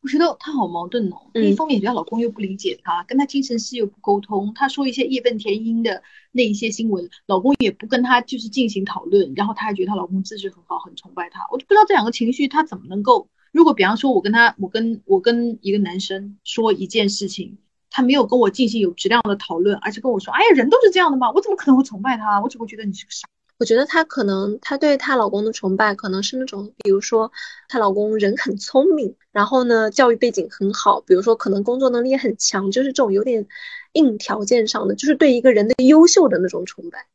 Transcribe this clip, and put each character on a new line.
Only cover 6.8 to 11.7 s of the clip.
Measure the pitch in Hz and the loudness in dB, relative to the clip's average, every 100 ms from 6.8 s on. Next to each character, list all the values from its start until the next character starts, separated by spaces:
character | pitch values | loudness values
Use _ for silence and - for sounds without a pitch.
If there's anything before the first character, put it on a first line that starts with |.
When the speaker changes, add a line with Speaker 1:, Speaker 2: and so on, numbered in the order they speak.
| 226 | -2
Speaker 1:
闻， | 190 175 - - | -2 -6 -16 -2
老 | 185 | 0
公 | 233 285 | 2 2
也 | 220 | 0
不 | - 220 | -2 -4
跟 | 254 | -2
她 | 247 247 | 2 2
就 | 240 247 | 0 -10
是 | 220 | -6
进 | 262 233 | -2 -2
行 | 202 | -2
讨 | 196 - - | -6 -8 0
论， | 202 160 135 | 2 2 -2
然 | 208 | -4
后 | |
她 | 220 220 | -4 -6
还 | |
觉 | 196 | -4
得 | 185 | -4
她 | 202 | -4
老 | 175 | -4
公 | 190 | -6
资 | 190 214 | -6 -10
质 | 196 | -12
很 | 175 _ | _ _
好， | 170 | -10
很 | 175 - | -10 -20
崇 | 185 - | -14 -10
拜 | 170 | -10
她。 | 185 - | -10 -8
我 | 269 | -8
就 | |
不 | - | 2